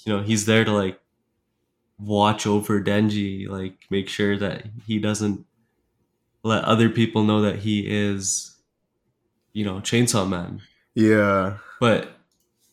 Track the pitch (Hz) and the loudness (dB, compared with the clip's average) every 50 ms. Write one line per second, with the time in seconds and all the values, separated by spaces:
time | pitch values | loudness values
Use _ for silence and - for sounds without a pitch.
0 | - 110 104 98 104 104 113 107 101 110 110 113 110 107 107 104 98 95 95 - | -6 -4 -4 -2 0 0 0 0 2 2 4 4 4 2 0 0 0 -2 -6 -8
1 | _ _ _ _ _ _ _ _ _ _ _ _ _ _ _ _ _ _ _ - | _ _ _ _ _ _ _ _ _ _ _ _ _ _ _ _ _ _ _ -16
2 | 101 104 104 104 104 107 107 - - 110 104 104 101 - 107 101 95 104 101 104 | -6 -2 2 4 4 4 2 0 0 0 0 0 0 0 -2 0 0 0 0 2
3 | 110 107 104 104 101 98 98 95 98 98 98 95 95 95 - _ _ _ 95 98 | 2 2 0 -2 -4 -6 -6 -8 -10 -10 -10 -10 -10 -10 -12 _ _ _ -4 -4
4 | 95 - - - 104 101 101 98 101 95 - - - 110 107 117 - 113 110 107 | -4 -4 -4 -2 0 0 0 0 -2 -4 -6 -8 -12 -16 -18 -16 -8 -4 -4 -2
5 | 101 107 107 101 107 104 98 82 - _ _ _ _ _ _ _ _ _ _ _ | 0 -2 -2 0 0 -2 -2 -4 -8 _ _ _ _ _ _ _ _ _ _ _
6 | _ _ _ _ _ _ _ _ - 113 110 98 - - 113 110 117 113 - 117 | _ _ _ _ _ _ _ _ -2 0 0 0 2 2 2 4 4 2 4 2
7 | 113 113 110 110 107 107 107 107 107 101 95 101 98 110 104 104 98 101 104 104 | 0 0 0 0 2 2 2 2 2 0 -2 -2 -4 -2 -2 -2 -2 -2 -2 -2
8 | 104 104 101 98 95 98 - - - - - _ _ _ _ _ _ _ _ _ | -2 -2 -4 -4 -4 -6 -6 -6 -8 -12 -20 _ _ _ _ _ _ _ _ _
9 | _ _ _ _ _ _ _ _ _ _ _ 107 104 101 92 98 104 - - 117 | _ _ _ _ _ _ _ _ _ _ _ -6 -6 -4 -6 -6 -6 0 2 2
10 | 123 117 - 110 92 98 92 87 87 90 98 104 - _ _ _ _ _ _ 120 | 2 2 2 0 0 0 -4 -6 -6 -8 -12 -14 -16 _ _ _ _ _ _ 2
11 | 110 107 110 107 104 101 98 98 95 95 101 - - - - - 123 117 104 85 | 4 6 6 6 4 4 4 2 0 0 -4 -8 -14 -20 -6 0 2 2 2 2
12 | - - - _ _ _ _ _ _ _ _ _ _ _ | 0 -6 -14 _ _ _ _ _ _ _ _ _ _ _